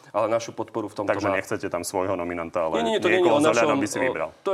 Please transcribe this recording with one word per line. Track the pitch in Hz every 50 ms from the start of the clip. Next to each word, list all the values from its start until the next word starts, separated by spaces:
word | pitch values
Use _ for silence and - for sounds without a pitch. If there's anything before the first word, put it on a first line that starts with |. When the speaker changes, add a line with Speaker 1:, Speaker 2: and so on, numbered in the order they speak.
| - -
Speaker 1:
ale | - 104 113
našu | 107 117 117 - -
podporu | - - 107 - - 117 107 101
v | - -
tomto | 104 101 90
Speaker 2:
Takže | - 101 98
Speaker 1:
má. | 95 95
Speaker 2:
nechcete | - - 113 98 - 92
tam | 90 87 87
svojho | - - 95 92 98 98 90
nominanta, | 85 87 87 85 82 82 - 90 82
ale | 80 80 80 -
Speaker 1:
Nie, | 226 226 -
nie, |
to | -
nie | - - 185 180
je |
Speaker 2:
niekoho | 170 147 147
Speaker 1:
o | 147
Speaker 2:
z |
Oľano | 156 -
Speaker 1:
našom, | - 117 113 110 -
Speaker 2:
by | 107
si | 104 - -
Speaker 1:
o, | -
Speaker 2:
vybral. | - - 80 80 78 - - -
Speaker 1:
to | 196